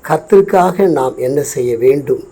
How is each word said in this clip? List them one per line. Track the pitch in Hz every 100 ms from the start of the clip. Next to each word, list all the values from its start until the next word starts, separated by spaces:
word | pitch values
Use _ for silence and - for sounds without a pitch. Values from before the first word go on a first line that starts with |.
| -
கர்த்தருக்காக | 156 - 202 196 190 180 180 196
நாம் | 147 131 123
என்ன | 127 143
செய்ய | 143 139 123 113
வேண்டும் | 127 143 135 127 -